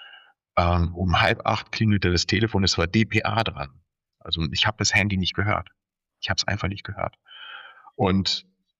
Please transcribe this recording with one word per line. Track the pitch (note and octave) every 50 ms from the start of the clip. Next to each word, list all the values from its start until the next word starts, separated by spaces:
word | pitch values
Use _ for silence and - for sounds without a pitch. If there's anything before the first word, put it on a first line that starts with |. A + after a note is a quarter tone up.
| - - - - - _ _ _ _ _ - -
Ähm, | F2 F2 F2 F2 E2+ F2 F2
um | - F#2+ F#2 F2 -
halb | A2+ F2+ A2+ - -
acht | - A2 G#2 - -
klingelte | - - A2+ G#2+ G#2 F#2+ - F2+
das | F2+ E2+ -
Telefon, | - - F#2 A2 A2 - F#2+ G2
es | F2+ - -
war | E2+ E2+
D | - A2 A2
P | - - A2 -
A | - G#2+ A2 A2
dran. | - D#2+ D2 C#2+ C#2 - - _ _ _ _ _ _ _ _
Also | - - - E2 E2 D2
ich | - - -
hab | G#2 - -
das | G#2 F#2
Handy | - - F#2+ G2+ G2+
nicht | F#2 F#2 - -
gehört. | - G2 G#2 G2 E2+ E2+ - _ _ _ _ _ _ _ _ _ _
Ich | - -
hab's | G2 - -
einfach | - F#2+ G2 - F#2
nicht | F#2+ - -
gehört. | - G2+ - - - - _ _ - - - - - - - - - - - - - -
Und | - G#2+ F#2+ F#2+ F#2+ F#2 - - - - _ _ _ _ _ _